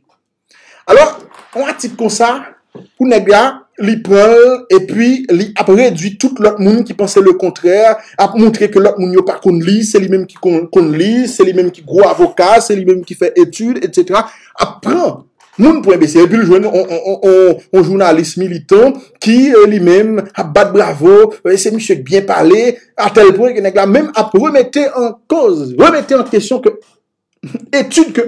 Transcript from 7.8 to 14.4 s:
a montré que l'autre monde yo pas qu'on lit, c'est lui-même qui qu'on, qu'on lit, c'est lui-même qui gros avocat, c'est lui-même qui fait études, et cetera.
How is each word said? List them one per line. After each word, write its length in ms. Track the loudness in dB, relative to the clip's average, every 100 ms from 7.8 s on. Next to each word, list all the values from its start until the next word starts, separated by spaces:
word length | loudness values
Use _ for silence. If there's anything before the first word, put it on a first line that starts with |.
| 2 0 -6 -4
a 140 | -2 2
montré 340 | 0 0 0
que 100 | 2
l'autre 200 | 0 0
monde 140 | -2
yo 100 | 0
pas 160 | 0 -2
qu'on 140 | -2
lit, 300 | -2 0 -2
c'est 160 | 0 -2
lui-même 280 | 0 -2 -4
qui 80 | -6
qu'on, 320 | -2 -2 0
qu'on 220 | 0 0
lit, 380 | 0 -2 -2 -2
c'est 160 | 0
lui-même 280 | 0 0 -2
qui 100 | -6
gros 260 | -4 0 2
avocat, 540 | 2 0 0 2 2
c'est 140 | 2 -2
lui-même 280 | 0 -2
qui 120 | -4 -6
fait 180 | -2 0
études, 480 | 0 -2 -6 -6
et 60 | -4
cetera. 380 | -4 -2 -2 -4 -12